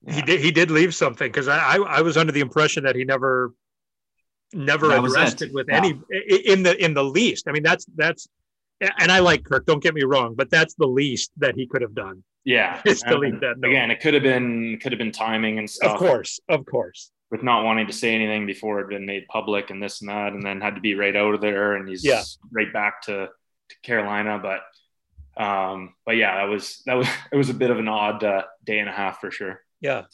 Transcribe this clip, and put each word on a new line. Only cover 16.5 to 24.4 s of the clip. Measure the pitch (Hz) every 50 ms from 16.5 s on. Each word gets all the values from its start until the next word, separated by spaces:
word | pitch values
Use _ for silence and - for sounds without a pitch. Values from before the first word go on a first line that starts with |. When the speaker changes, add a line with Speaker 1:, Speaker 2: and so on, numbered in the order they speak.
| 170 147 127
Speaker 2:
course. | - - 123 101 90 - - - _ _ _ _ _
Speaker 1:
With | 113 107 127
not | 127 120 113 107
wanting | 113 110 113 110 101
to | 101
say | - 120 117 113
anything | 113 110 107 107 107 104
before | 101 98 - - 110 104 101
it | 98
had | 98
been | 101 101 98
made | 98 98 98 92 _
public | - 110 110 107 104 101 98 -
and | 98 98 101
this | 98 - -
and | 104 101
that, | 101 104 104 101 101
and | 98 101
then | 98 98 95 101
had | 104 101
to | 98
be | - 110 101
right | 98 101 101 101
out | 101 104 107 104
of | 104 104
there, | 104 101 98 104 104 104
and | 98 95
he's | 95 95 90 80
Speaker 2:
Yeah. | 143 127 110 - - - _ _ -
Speaker 1:
right | 117 110 107 - -
back | 110 104 104 - - -
to, | - 104 98 95 - - _ _ _ _ _ _ _
to | - _ -
Carolina. | - 120 113 104 101 104 104 104 107 107 104